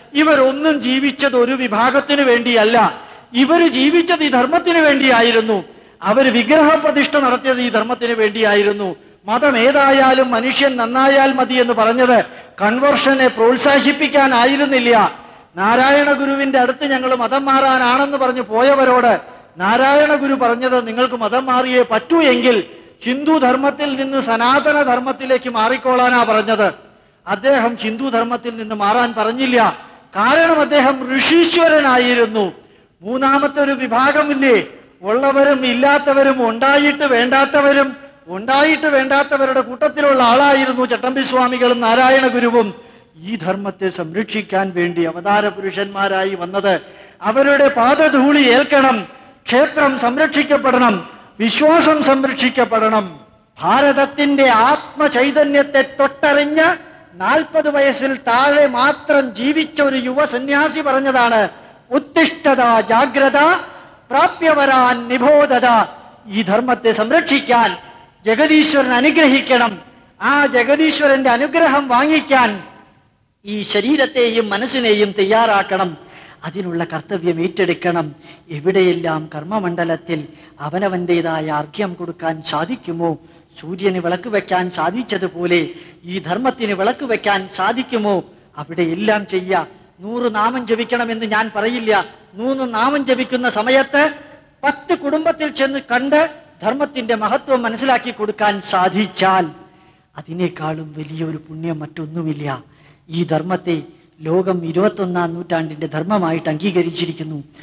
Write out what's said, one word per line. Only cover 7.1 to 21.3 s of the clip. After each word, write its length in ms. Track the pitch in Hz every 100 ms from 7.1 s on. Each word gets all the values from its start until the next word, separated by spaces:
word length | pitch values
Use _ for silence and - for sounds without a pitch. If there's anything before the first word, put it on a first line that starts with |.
| 294
നടത്തിയത് 440 | 262 247 262 254
ഈ 80 | 240
ധർമ്മത്തിന് 440 | 214 220 247 240
വേണ്ടിയായിരുന്നു. 840 | 226 214 208 214 208 202 202 196 165 - _ 190
മതം 320 | 233 285 247
ഏതായാലും 720 | 240 285 277 269 269 254 254
മനുഷ്യൻ 460 | 233 254 254 277 254
നന്നായാൽ 560 | 226 254 269 277 269
മതി 220 | 262 262
എന്ന് 180 | 254 240
പറഞ്ഞത് 520 | 226 220 240 247 240 - - - -
കൺവേർഷനെ 680 | 202 233 277 277 269 269 254
പ്രോത്സാഹിപ്പിക്കാനായിരുന്നില്ല. 1800 | - 226 247 262 277 285 285 294 285 269 247 247 277 285 269 240 233 180 - - - - 170
നാരായണ 560 | 202 240 262 277 285
ഗുരുവിന്റെ 460 | 277 277 277 277 269
അടുത്ത് 320 | 247 254 294
ഞങ്ങൾ 240 | 262 254
മതം 300 | 254 226 269
മാറാനാണെന്ന് 720 | 269 269 269 262 247 254 277 277
പറഞ്ഞു 260 | 254 254
പോയവരോട് 760 | 208 220 254 277 262 247 240 196 - - - 160
നാരായണ 560 | 185 240 262 285 302
ഗുരു 200 | 294 277
പറഞ്ഞത്, 520 | 269 240 233 262 254 226
"നിങ്ങൾക്ക് 280 | 220 254
മതം 320 | 247 214